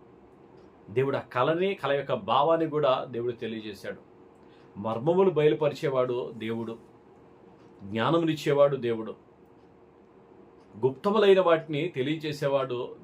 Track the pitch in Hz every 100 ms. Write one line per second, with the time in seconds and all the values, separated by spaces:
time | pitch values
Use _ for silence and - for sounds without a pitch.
0 | - - - - - - - - - 107
1 | 139 127 113 123 135 165 190 196 139 143
2 | 135 127 98 123 143 165 165 147 143 131
3 | - 117 120 117 113 110 107 98 107 95
4 | - - - - - - - - 107 113
5 | 139 175 190 151 151 156 143 - 156 131
6 | 127 123 - 113 110 113 113 113 - -
7 | - - - - - - - - 98 107
8 | 120 165 165 151 - 143 143 135 117 113
9 | 107 95 - - - - - - - -
10 | - - - - - - - - 123 135
11 | 202 214 208 190 185 160 156 147 175 139
12 | 131 156 156 143 143 139 131 123 127 -